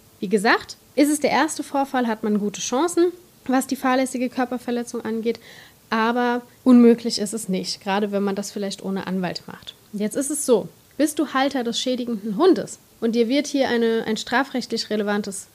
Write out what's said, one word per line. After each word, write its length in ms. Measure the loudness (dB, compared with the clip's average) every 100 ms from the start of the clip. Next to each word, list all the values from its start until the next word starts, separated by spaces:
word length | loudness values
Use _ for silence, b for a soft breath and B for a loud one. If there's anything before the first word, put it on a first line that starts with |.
| -20 -10
Wie 80 | -2
gesagt, 480 | 0 2 0 -2 -20 _ 2
ist 140 | 2
es 120 | 2
der 100 | 0
erste 320 | 0 0 -2
Vorfall, 420 | -6 -4 -2 -2 -2
hat 180 | -2
man 160 | 0 0
gute 200 | -2 -6
Chancen, 540 | -4 0 0 2 0 0 -16 -12 -2
was 200 | 0 0
die 120 | -2
fahrlässige 500 | 0 2 0 -2 -4
Körperverletzung 800 | -2 -2 -4 -4 -4 -4 -8 -6
angeht, 340 | -4 -2 -4 B B B B -6
aber 520 | -2 0 2 0 -2 -6 b 6
unmöglich 540 | 8 10 6 2 -4
ist 140 | -4
es 140 | -6 -4
nicht, 320 | -4 -4 -6
gerade 320 | -2 0 0
wenn 120 | 0
man 120 | -2 -2
das 160 | -6
vielleicht 320 | -6 -6 -6
ohne 240 | -6 -6 -4
Anwalt 360 | -2 -2 -6 -12
macht. 260 | -18 -18 -20 _
Jetzt 240 | -6 -4 -2
ist 140 | -2
es 140 | -2 2
so, 220 | 2 2 -12 _ -2
bist 200 | 0 0
du 100 | -2
Halter 360 | 0 0 0
des 160 | -4 -4
schädigenden 560 | -2 -2 -2 -4 -4 2
Hundes 420 | 4 4 0 -12 _ -4
und 140 | -2
dir 160 | 2 2
wird 180 | 2 0
hier 220 | 0 0
eine, 340 | 2 2 0 -2
ein 120 | -4
strafrechtlich 720 | -2 -2 0 -4 -4 -6 -4
relevantes 580 | -2 -2 -2 -4 -10 -14